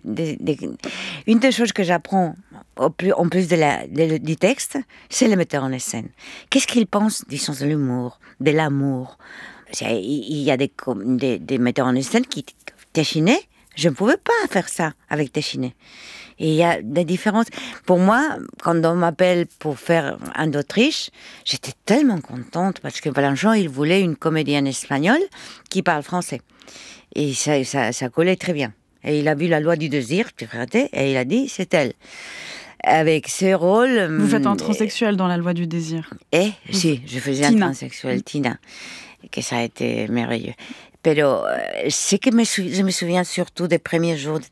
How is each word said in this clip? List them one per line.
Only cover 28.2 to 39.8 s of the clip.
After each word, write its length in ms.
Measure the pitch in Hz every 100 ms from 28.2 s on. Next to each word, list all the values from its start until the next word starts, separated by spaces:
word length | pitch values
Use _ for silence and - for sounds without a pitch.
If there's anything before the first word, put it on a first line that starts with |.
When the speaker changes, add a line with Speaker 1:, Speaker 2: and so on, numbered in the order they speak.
| 175 180
Speaker 1:
très 160 | -
bien. 200 | 156 120 - _ _ 151
Et 140 | 151
il 80 | 147
a 60 | 147
vu 120 | 170
La 140 | 156
loi 160 | 156 170
du 100 | 156
désir, 480 | 143 117 175 233 -
tu 120 | 113
frère, 180 | 117 131
et 380 | 226 277 - 139
il 40 | 131
a 80 |
dit, « 240 | 127 220 269
C'est 260 | - 185
elle. » 200 | 175 131 - - - - - - - - -
Avec 460 | - 156 160 160 -
ce 240 | - 190
rôle, 640 | 190 175 214 254 240 175 160
Speaker 2:
Vous 80 | 208
faites 200 | 220 202
un 40 |
Speaker 1:
hum, 60 | 202
Speaker 2:
transsexuel 580 | - 214 214 - 226 196
dans 120 | 180
La 100 | 175
loi 160 | 170
du 120 | 170 170
désir. 460 | 170 160 160 160 - -
Speaker 1:
Eh, 180 | 160 208 196 -
Speaker 2:
Vous 80 | 196
Speaker 1:
si, 240 | 170 135 120
je 140 | 123
faisais 280 | 143 135 143
Speaker 2:
Tina. 200 | 220 180
Speaker 1:
un 20 |
transsexuel, 540 | 135 131 - 131 123
Tina, 340 | - 147 131 - _ - - - - - -
que 100 | -
ça 160 | 123 120
a 40 |
été 460 | 117 -